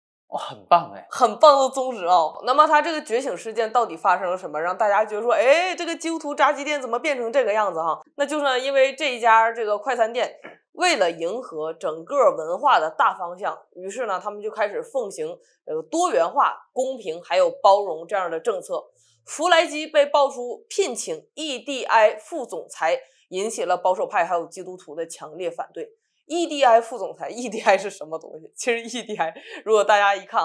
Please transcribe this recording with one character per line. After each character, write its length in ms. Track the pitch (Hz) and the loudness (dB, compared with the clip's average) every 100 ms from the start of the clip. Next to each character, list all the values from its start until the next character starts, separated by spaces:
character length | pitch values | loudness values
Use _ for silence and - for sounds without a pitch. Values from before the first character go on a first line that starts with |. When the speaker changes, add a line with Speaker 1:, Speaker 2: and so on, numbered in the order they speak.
| _ _ _ | _ _ _
Speaker 1:
哇， 100 | - | -10
很 260 | - 110 92 | -10 -14 2
棒 240 | - - | 2 2
哎。 140 | 98 - | -12 -14
Speaker 2:
很 300 | - 233 202 | 0 0 6
棒 220 | 302 277 | 8 8
的 80 | 262 | 4
宗 220 | 269 262 | 0 -4
旨 100 | 226 | -4
哦。 380 | 170 180 156 - | 2 4 4 -2
那 80 | 226 | 2
么 140 | 285 302 | 4 6
它 160 | 302 | 4
这 80 | 311 | 2
个 100 | 311 | -4
觉 200 | - 240 | -4 -4
醒 160 | 269 170 | -4 -8
事 180 | 226 | -6
件 180 | 220 220 | -4 0
到 140 | 240 214 | 0 0
底 100 | 160 | 0
发 220 | 202 185 | 0 2
生 100 | 180 | 0
了 80 | 180 | -4
什 140 | 175 | -6
么， 100 | 151 | -4
让 160 | 175 185 | -4 0
大 120 | 214 | 2
家 160 | 202 | 2
觉 100 | 220 | 0
得 80 | 208 | -2
说， 100 | 233 | 0
哎， 400 | 196 247 320 370 349 | 4 4 4 2 -4
这 100 | 339 | -6
个 80 | |
基 140 | 330 330 | -6 -6
督 100 | 330 | -6
徒 160 | 294 | -4
炸 180 | 285 285 | 2 2
鸡 120 | 277 | 2
店 180 | 285 294 | -4 -4
怎 80 | 247 | -4
么 80 | 233 | -4
变 180 | 302 262 | -2 -4
成 160 | 226 | -2
这 120 | 269 | 0
个 80 | 220 | 2
样 200 | 214 202 | 0 0
子 80 | 160 | -2
哈？ 220 | 165 151 - - | -2 -4 -8 -6
那 100 | 277 | -4
就 120 | 302 | -2
是 40 | |
呢， 160 | 285 254 | 0 0
因 160 | 269 | 0
为 180 | 277 269 | 2 2
这 220 | 269 294 | 2 -4
一 60 | 240 | 0
家 320 | 226 226 226 | 6 6 4
这 120 | 233 | 0
个 140 | 214 208 | -4 -4
快 160 | 269 | -2
餐 180 | 240 220 | 0 0
店 240 | 240 190 - - - _ | 0 -4 -6 -20 -20 _
为 240 | - 349 269 | -2 0 2
了 120 | 175 | 0
迎 320 | 170 170 226 | 0 -6 -6
合 320 | 240 160 156 | -8 -8 -8
整 320 | 165 180 165 | -6 -8 -8
个 280 | 165 277 208 | -4 2 4
文 260 | 160 156 190 | 2 -2 0
化 220 | 277 202 | 2 4
的 100 | 160 | 2
大 240 | - 226 | 0 0
方 240 | 190 175 175 | 0 -8 -8
向， 180 | 190 160 _ 175 | -8 -8 _ -16
于 120 | 190 | -12
是 180 | 220 226 | -8 -6
呢， 140 | 185 | -6
他 80 | 208 | -8
们 140 | 208 | -10
就 80 | 208 | -8
开 180 | 208 214 | -4 -4
始 140 | 170 | -4
奉 260 | 240 262 202 | -6 -6 -6
行， 200 | 175 156 - _ _ | -8 -10 -12 _ _
呃， 160 | - 156 156 | -10 -8 -4
多 220 | 330 349 | -2 2
元 180 | 185 170 | 2 2
化、 280 | 262 180 - _ | 2 2 0 _
公 260 | 247 262 254 | -4 -4 -6
平 240 | 185 170 | -8 -10
还 140 | 175 180 | -2 2
有 120 | 175 | 2
包 360 | 175 202 202 | 4 6 6
容 200 | 202 160 | 2 -6
这 120 | 170 202 | -6 -4
样 120 | 175 | -4
的 120 | 165 | -4
政 200 | 190 185 | -4 -4
策。 300 | 185 165 - _ _ _ | -6 -10 -10 _ _ _
福 240 | - - 339 | -14 -4 4
来 160 | 330 | 4
鸡 220 | 320 294 311 | 4 -4 0
被 180 | 302 | 2
爆 240 | 285 294 269 | 4 4 2
出 380 | 247 247 - - | 0 -10 -12 -6
聘 240 | - 370 | -4 -2
请 360 | 226 - 156 - | -4 -8 -10 -12
E 260 | - 311 247 | -10 -8 -8
D 240 | 254 269 | -8 -6
I 320 | - 220 220 - | 2 4 4 2
副 280 | - 330 | -8 -10
总 220 | 233 170 - | -8 -10 -12
裁， 320 | - 165 175 - _ _ | -4 -2 -2 -6 _ _
引 200 | 185 220 | -6 -4
起 160 | 220 | -4
了 120 | 175 180 | -2 0
保 180 | 185 | 0
守 140 | 190 175 | 0 -2
派 160 | 202 | -2
还 100 | 175 | 0
有 100 | 175 165 | -2 -6
基 180 | 185 | -12
督 120 | 180 185 | -16 -16
徒 200 | - 151 | -14 -12
的 100 | 165 | -10
强 320 | - 156 160 | -12 -16 -10
烈 100 | 175 | -8
反 220 | 170 - | -8 -12
对。 200 | 170 156 _ _ _ - | -14 -14 _ _ _ -8
E 220 | 339 330 | -6 -4
D 160 | 285 | 2
I 160 | 254 233 | 4 4
副 180 | 233 240 | 2 -6
总 160 | 180 | -10
裁 140 | - 143 | -10 -12
，E 180 | 220 240 | -8 -8
D 120 | 220 | -2
I 180 | 226 190 | 2 2
是 100 | 202 | 0
什 160 | - | -12
么 140 | 156 160 | -12 -12
东 140 | 156 160 | -12 -18
西？ 120 | 160 - | -18 -6
其 80 | 254 | -4
实 80 | 233 226 240 | -4 -6 -10
E 40 | |
D 120 | 208 208 | -8 -6
I， 160 | 165 277 - 302 | -6 -8 -16 -10
如 80 | - | 2
果 120 | 214 | 4
大 120 | 196 208 | 6 4
家 160 | 202 | 4
一 140 | 196 180 | 0 -2
看 140 | 175 | -2